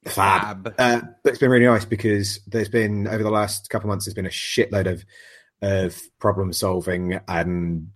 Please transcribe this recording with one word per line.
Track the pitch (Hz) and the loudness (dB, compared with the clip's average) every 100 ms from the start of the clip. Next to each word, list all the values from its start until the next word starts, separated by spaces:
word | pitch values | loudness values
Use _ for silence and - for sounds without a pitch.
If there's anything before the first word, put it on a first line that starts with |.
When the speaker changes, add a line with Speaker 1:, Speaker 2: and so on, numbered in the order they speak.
| - | -8
Speaker 1:
fab. | - 98 95 104 98 104 | 2 4 4 0 -8 -10
Speaker 2:
Fab. | 110 | 0
Speaker 1:
Uh, | 123 120 117 - | 2 2 -4 -2
but | 143 | -2
it's | 123 | 2
been | 131 | 4
really | 123 123 | 6 6
nice | 113 - | 4 2
because | 107 113 104 101 - - | -2 0 0 0 -6 -6
there's | 117 104 | -4 -2
been, | 120 110 104 101 | 0 0 -2 -2
over | 110 | -2
the | 107 | 0
last | 107 104 - - | 0 -2 -4 -6
couple | 110 104 | -6 -2
of | |
months, | 98 104 | -4 -4
there's | |
been | 101 92 | -6 -6
a | |
shitload | - - - - 101 92 | -8 -4 0 2 2 0
of, | 85 - - - - _ _ | -2 -10 -20 -20 -20 _ _
of | 101 98 92 - - _ | -2 0 -2 -6 -20 _
problem | 107 101 95 | 0 0 -2
solving | 85 98 92 87 90 90 92 - | -2 -2 -2 -2 -2 -2 -4 -4
and | 85 85 87 87 82 80 | -2 0 -2 -2 -4 -8